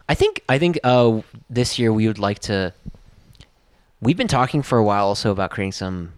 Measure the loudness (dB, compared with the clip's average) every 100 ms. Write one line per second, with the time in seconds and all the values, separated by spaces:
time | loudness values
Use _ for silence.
0 | -6 0 0 -2 -2 0 2 0 2 4
1 | 4 2 -4 -18 -8 -4 -2 0 0 2
2 | 0 0 -2 -2 -4 -4 -4 -8 -16 -18
3 | -20 -20 _ -20 -20 _ _ _ _ _
4 | -2 0 0 0 0 -2 0 2 2 2
5 | 0 0 -2 -2 -4 -4 -6 -6 -8 -8
6 | -10